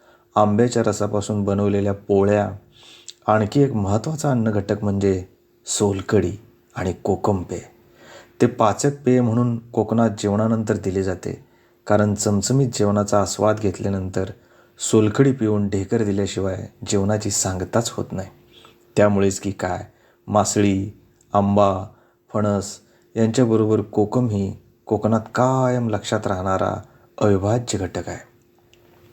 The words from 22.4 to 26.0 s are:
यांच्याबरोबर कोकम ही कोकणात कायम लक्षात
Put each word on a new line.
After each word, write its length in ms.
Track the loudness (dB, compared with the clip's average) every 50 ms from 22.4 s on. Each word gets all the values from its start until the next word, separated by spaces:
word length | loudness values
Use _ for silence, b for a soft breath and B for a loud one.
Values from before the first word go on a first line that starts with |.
| 0 2 0 0 -2 -6 -12 -16 b b b b b b b
यांच्याबरोबर 640 | 0 0 2 4 2 2 4 4 2 4 2 2 0
कोकम 480 | 0 -2 0 0 0 2 0 0 0 0
ही 280 | 0 -2 -2 -4 -6 -10 _ _ _ _ -4
कोकणात 340 | -2 -2 0 2 2 0 0 -2 -2 -2
कायम 540 | 0 0 2 2 0 0 0 0 0 -2 -2
लक्षात 380 | -4 -4